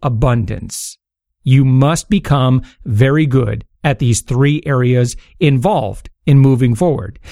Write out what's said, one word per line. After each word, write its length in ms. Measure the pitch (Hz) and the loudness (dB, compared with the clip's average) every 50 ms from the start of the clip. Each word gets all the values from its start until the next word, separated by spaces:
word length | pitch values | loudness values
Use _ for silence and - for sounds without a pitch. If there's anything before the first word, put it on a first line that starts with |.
abundance, 960 | - 139 120 107 147 127 120 117 101 101 107 92 - 107 - - - - - _ _ _ _ _ _ _ _ _ - | -6 -4 -2 0 0 0 0 0 -2 -4 -6 -10 -12 -12 -14 -14 -14 -16 -18 _ _ _ _ _ _ _ _ _ -2
you 200 | 131 131 139 135 | 2 2 2 4
must 440 | 131 127 131 135 147 165 - - - | 2 2 2 2 2 0 -2 -4 -2
become 540 | 208 196 - - 143 135 131 127 131 131 - - _ _ - | -4 -2 0 0 0 0 2 0 0 0 -2 -6 _ _ -8
very 420 | - 104 107 131 135 143 156 156 | -4 0 2 2 2 2 2 0
good 380 | 135 127 131 117 107 113 - - - _ _ - | 0 0 0 0 -2 -4 -8 -10 -14 _ _ -4
at 140 | 147 139 - | -4 -2 0
these 240 | 135 120 110 - | 0 0 0 -2
three 400 | - - 127 127 139 143 147 151 - | -4 -4 -2 0 2 2 0 -2 -2
areas 520 | 151 139 127 123 123 123 123 123 123 - - - _ _ - | -2 -2 0 0 2 2 2 0 -2 -4 -8 -18 _ _ -2
involved 720 | 175 147 135 127 135 196 214 147 117 98 98 - - - - _ _ | 0 2 2 2 0 0 0 -2 -4 -6 -8 -12 -16 -20 -20 _ _
in 140 | 151 139 135 | 2 4 6
moving 340 | 135 139 131 120 131 120 | 6 4 4 2 2 0
forward. 460 | 117 107 180 170 139 - - 98 - - - - | 0 0 0 0 -2 -2 -6 -10 -14 -16 -20 -20